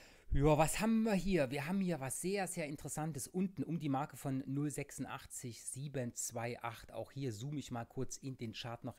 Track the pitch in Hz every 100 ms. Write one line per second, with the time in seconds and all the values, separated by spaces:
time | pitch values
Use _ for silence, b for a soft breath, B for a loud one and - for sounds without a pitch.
0 | B B B 139 147 147 156 - 214 226
1 | 226 190 185 175 131 143 147 196 180 156
2 | 131 - 175 202 180 175 147 151 143 -
3 | 156 135 - 185 190 - 131 160 151 135
4 | 151 - 143 131 135 139 147 139 139 -
5 | 95 131 - - 123 110 - 127 147 135
6 | 120 - - 117 117 117 117 110 - 110
7 | 110 135 135 101 139 147 - 120 117 -
8 | 123 - 135 123 113 - 120 117 127